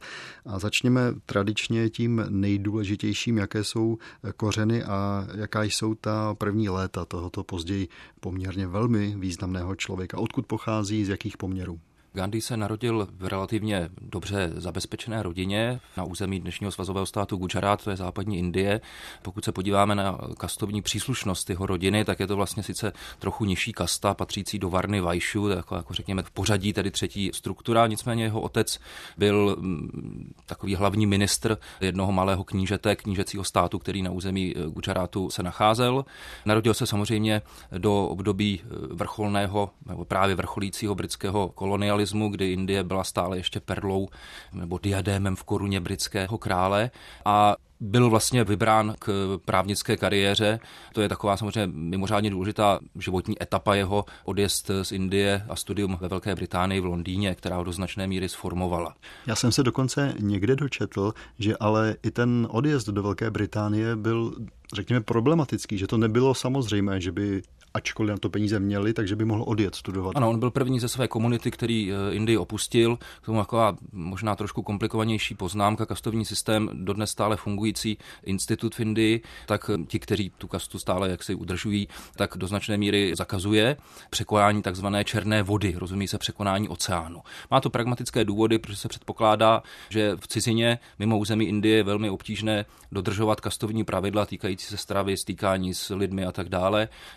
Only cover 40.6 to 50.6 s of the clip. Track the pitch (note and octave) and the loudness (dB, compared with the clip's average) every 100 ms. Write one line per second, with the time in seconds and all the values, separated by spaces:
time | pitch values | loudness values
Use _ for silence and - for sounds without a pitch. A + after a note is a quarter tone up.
40.6 | G2 - G#2 F#2+ F2 - G2+ G#2 F2+ - | -4 -2 -2 -2 -4 -4 -2 0 0 -2
41.6 | F#2+ G2+ G2+ G#2 G#2 G#2+ G#2+ G2 F#2+ F#2 | -2 0 2 2 2 0 0 0 0 0
42.6 | F#2+ G2 F2+ F#2+ F#2 - F2+ F#2 F#2 G2+ | 0 0 0 -2 -2 -2 -2 -2 -4 -6
43.6 | - F#2+ G2 G2 G2 - - - - F#2 | -6 -4 0 0 -2 -8 -18 -18 -14 -10
44.6 | F2 F2+ G2+ G2 G2 G2 G2 F#2 - G2+ | -6 -4 0 0 2 0 0 -2 -2 -2
45.6 | G2+ F#2+ F2 F#2+ - G#2 F#2+ A2+ G2+ F#2 | 0 -2 -2 -4 -4 -4 -2 -4 0 2
46.6 | F#2 G2+ A#2+ - - - G#2 G#2 G#2 G2+ | 4 4 2 -4 -20 -4 4 6 6 4
47.6 | _ - G#2+ A#2+ B2 A2 - B2+ G#2 G#2 | _ -10 2 6 6 6 4 2 4 2
48.6 | A2 A2 G#2+ A2 - G2 F#2+ F#2+ - F#2+ | 4 4 4 -2 -2 0 0 -2 0 2
49.6 | F#2+ G2+ - G#2 F#2+ G2 G2 G2+ G#2+ A2 | 2 0 0 2 2 4 4 4 2 2